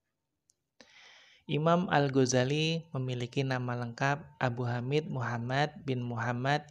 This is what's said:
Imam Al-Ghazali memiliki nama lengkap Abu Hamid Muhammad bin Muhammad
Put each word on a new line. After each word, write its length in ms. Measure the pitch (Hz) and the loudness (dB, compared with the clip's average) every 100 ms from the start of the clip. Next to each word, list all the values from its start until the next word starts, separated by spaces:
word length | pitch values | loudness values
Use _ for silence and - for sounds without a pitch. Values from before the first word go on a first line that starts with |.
| _ _ _ _ _ _ _ _ - - - - - _ - | _ _ _ _ _ _ _ _ -20 -20 -20 -20 -20 _ -4
Imam 400 | 147 160 175 180 | 0 4 2 4
Al-Ghazali 960 | 143 143 135 127 127 127 147 160 165 - | 2 4 4 4 4 4 2 0 -2 -4
memiliki 560 | 139 127 123 123 139 135 | -6 -4 -4 -4 -2 0
nama 320 | 127 123 120 | -2 -2 -4
lengkap 400 | 120 117 139 143 - - | -6 -2 0 0 -6 -4
Abu 240 | 135 120 120 | -2 -2 -2
Hamid 400 | 120 127 147 156 | -2 0 -2 -2
Muhammad 720 | 139 120 120 120 131 151 - 135 | -4 -4 -4 -2 0 0 -2 -4
bin 160 | 127 | -4
Muhammad 640 | 120 117 120 120 131 147 147 | -2 -4 -4 -2 0 0 -2